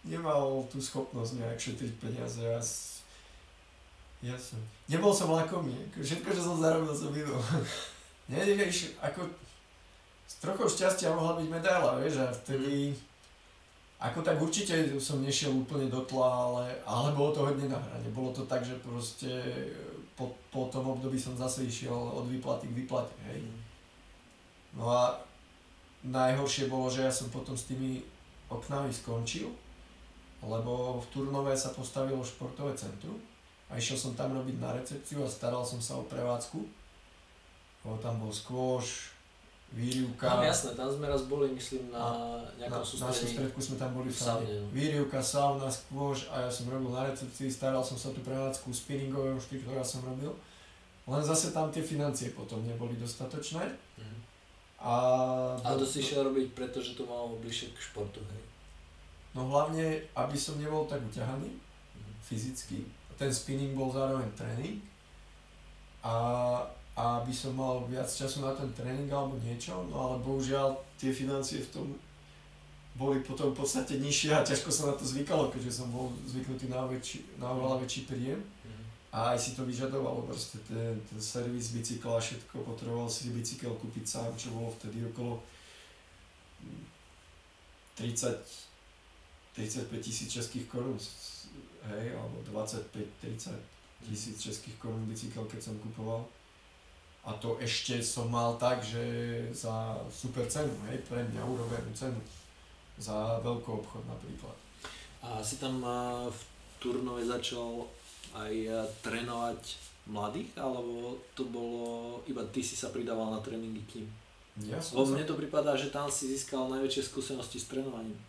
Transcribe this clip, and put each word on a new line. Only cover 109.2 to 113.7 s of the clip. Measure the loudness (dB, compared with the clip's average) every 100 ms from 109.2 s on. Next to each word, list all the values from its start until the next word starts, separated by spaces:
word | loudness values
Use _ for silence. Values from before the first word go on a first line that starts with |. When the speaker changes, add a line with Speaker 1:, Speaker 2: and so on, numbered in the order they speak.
| 0 0 0 -2 -6 -10 -12 -16
Speaker 2:
mladých, | -8 -4 -2 -2 -6 -4
alebo | -2 0 -2 -4 -4 -8 -10
to | -4 -4
bolo, | -2 -2 -2 -2 -4 -6 -8 -6
iba | -4 -2
ty | -2
si | -2 -2
sa | -4
pridával | -2 0 0 0
na | 0
tréningy | -2 -4 -4